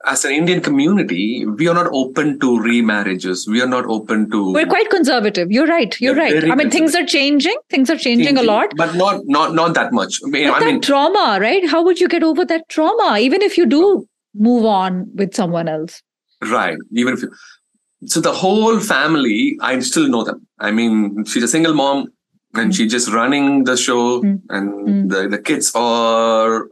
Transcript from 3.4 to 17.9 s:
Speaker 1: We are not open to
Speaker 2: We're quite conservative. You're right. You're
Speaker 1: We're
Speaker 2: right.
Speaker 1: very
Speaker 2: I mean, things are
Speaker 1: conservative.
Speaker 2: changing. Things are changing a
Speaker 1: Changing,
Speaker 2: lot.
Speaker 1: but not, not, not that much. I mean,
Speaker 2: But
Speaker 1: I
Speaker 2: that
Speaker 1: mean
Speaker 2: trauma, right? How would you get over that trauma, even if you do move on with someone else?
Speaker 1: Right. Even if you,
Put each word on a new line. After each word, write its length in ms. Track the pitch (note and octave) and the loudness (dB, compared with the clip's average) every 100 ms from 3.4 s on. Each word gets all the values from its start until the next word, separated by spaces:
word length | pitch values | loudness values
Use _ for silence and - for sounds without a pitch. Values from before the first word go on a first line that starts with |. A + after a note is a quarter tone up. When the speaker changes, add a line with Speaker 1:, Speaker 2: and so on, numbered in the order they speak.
| - | -2
Speaker 1:
We 120 | A2 | -2
are 60 | B2+ | 0
not 180 | B2+ - | -2 -2
open 440 | A2 A2 A2 G#2+ | -4 -2 -2 0
to 220 | G#2+ F#2+ | 0 0
Speaker 2:
We're 140 | D4 D#4+ | 0 2
quite 240 | F4+ G#4+ | 0 2
conservative. 600 | G4 C#4 B3+ G#3 F3+ F3 | 2 2 2 0 -2 0
You're 160 | A3 D#4 | 0 2
right. 320 | E4+ A3+ - | 2 -2 -2
You're 140 | B3+ | 0
Speaker 1:
We're 60 | C#4+ | 0
Speaker 2:
right. 120 | D4+ | 2
Speaker 1:
very 180 | D#3 D#3+ | 2 2
Speaker 2:
I 20 | |
mean, 160 | B3+ D4 | 2 2
things 240 | F#4 D#4+ | 2 0
are 40 | E4+ | 0
Speaker 1:
conservative. 140 | F4 | 0
Speaker 2:
changing. 440 | D4+ C#4 D4 D4+ B4+ - | 0 2 2 0 -4 -4
Things 220 | D4 C4 | 0 0
are 60 | E4 | 0
changing 400 | B3+ A#3+ C#4+ C4+ | 0 2 2 2
a 40 | |
Speaker 1:
Changing, 60 | A#3 | 2
Speaker 2:
lot. 260 | G#3+ G4+ D3 | 2 0 -2
Speaker 1:
but 180 | E3 | -2
not, 280 | E3+ G3 G3 C#3 | 0 0 -2 0
not, 280 | C#3+ D#3 | 0 2
not 200 | E3 E3+ | 0 0
that 180 | D3+ A#2 | 0 0
much. 280 | A#2 F#2+ - | -2 -2 -6
I 40 | C#3 | -4
mean, 200 | C#3 C#4+ | -2 0
Speaker 2:
But 80 | F#3 | 2
Speaker 1:
I 40 | |
Speaker 2:
that 60 | A4+ | 2
Speaker 1:
mean 140 | C4 | 0
Speaker 2:
trauma, 580 | A#3+ C#4 D4+ G4+ D4+ G3 | 0 2 2 2 0 0
right? 280 | G#3+ G4 F4 | 0 0 0
How 140 | E4 | 2
would 180 | E4+ F4 | 2 2
you 80 | F4+ | 0
get 140 | E4+ | 2
over 220 | D#4+ D4+ | 0 0
that 240 | F4+ E4 E4 | 0 -2 -4
trauma, 500 | - D#4 A#4 F#4 G#3 | -2 0 2 0 2
even 240 | B3+ F#4 | 2 2
if 160 | G4+ - | 0 2
you 80 | E4+ | 2
do 400 | C#4+ G4 F#4+ - _ _ | 4 4 2 -2 _ _
move 300 | G#3 A3 B3 | 0 2 2
on 420 | A3 G3 F#3 F3+ F#3+ | 2 0 0 -4 -6
with 200 | F#3 F#3+ | -4 -4
someone 340 | - F3+ E3+ E3 | -2 -2 -2 -4
else? 320 | D#3 D#3+ - _ _ _ - | -6 -8 -14 _ _ _ -12
Speaker 1:
Right. 360 | G#2 A#2 F#2 D#2 - | -4 -2 -2 -4 -6
Even 220 | A2+ B2 | -2 -2
if 80 | B2 | -2
you, 80 | A#2+ - - - _ _ _ | -8 -12 -20 -20 _ _ _